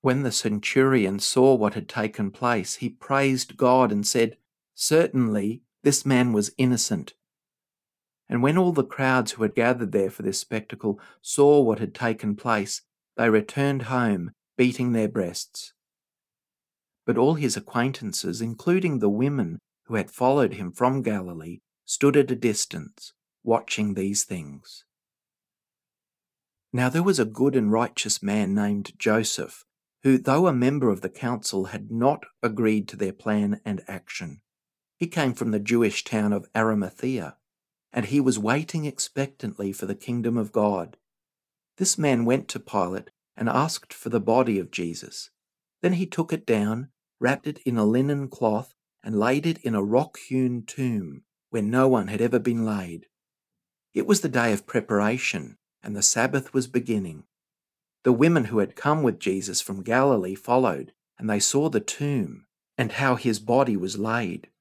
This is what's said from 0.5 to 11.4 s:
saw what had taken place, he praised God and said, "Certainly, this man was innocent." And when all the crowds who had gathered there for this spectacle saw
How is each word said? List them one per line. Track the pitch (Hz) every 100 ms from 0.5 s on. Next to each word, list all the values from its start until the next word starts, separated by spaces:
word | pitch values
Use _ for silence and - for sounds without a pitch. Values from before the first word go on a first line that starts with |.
| 104 - 131 135 131 95 98
saw | - 131 131 127
what | 104
had | 104 -
taken | - 107 - 98
place, | - 123 113 92 -
he | 120
praised | - - 139 139 131 - -
God | 127 131 120
and | 104 101
said, | 127 113 - _ _ _
"Certainly, | - - 156 175 135 117 107 101 117 _ _
this | 143 139 139
man | 127 123
was | 107 104 -
innocent." | 127 120 - 92 - _ _ _ _ _ _ _ _ _ _ _ _
And | 120
when | 135 165
all | 180
the | 160
crowds | - - 131 127 110
who | -
had | 110 123
gathered | 117 123 107
there | 101 95
for | -
this | 104 98
spectacle | - 110 107 110 110 101 - _
saw | - -